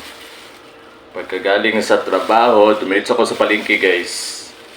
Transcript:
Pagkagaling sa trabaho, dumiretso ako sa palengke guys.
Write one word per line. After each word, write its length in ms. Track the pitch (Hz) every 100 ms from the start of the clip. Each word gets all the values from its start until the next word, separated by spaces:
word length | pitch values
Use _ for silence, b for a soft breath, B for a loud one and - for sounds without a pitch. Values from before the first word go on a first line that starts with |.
| - - - - - - - - - - - 92
Pagkagaling 640 | 90 92 98 104 110 107
sa 240 | 104 104
trabaho, 720 | - 92 - 113 120 110 107 107
dumiretso 400 | 92 98 101 117
ako 80 |
sa 160 | 110 -
palengke 400 | 104 107 104 104
guys. 720 | 95 90 85 - - - - - -